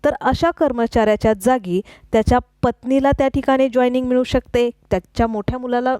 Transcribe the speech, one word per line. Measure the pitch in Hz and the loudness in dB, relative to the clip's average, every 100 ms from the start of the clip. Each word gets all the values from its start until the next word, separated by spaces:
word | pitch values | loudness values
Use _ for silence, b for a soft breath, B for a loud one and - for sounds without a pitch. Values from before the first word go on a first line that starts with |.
तर | 285 - | -2 -2
अशा | 262 - 330 | -2 0 -2
कर्मचाऱ्याच्या | - 302 240 233 240 214 208 220 | 0 -2 0 0 2 2 2 0
जागी | 214 214 254 185 180 B B B | 0 0 0 -2 -4 B B B
त्याच्या | 226 214 247 - _ | 0 2 0 0 _
पत्नीला | 247 - 233 269 277 | -4 -4 -2 2 2
त्या | 277 269 | 2 0
ठिकाणी | 277 262 269 269 | 0 0 2 2
जॉईनिंग | 240 247 254 254 | 2 0 0 0
मिळू | 254 | 0
शकते, | 254 254 - 240 240 - _ | 0 -2 -2 -2 -2 -4 _
त्याच्या | 185 _ - 226 | -4 _ -2 -2
मोठ्या | 220 - 254 | -2 -6 -6
मुलाला | 247 240 254 | -4 -2 -2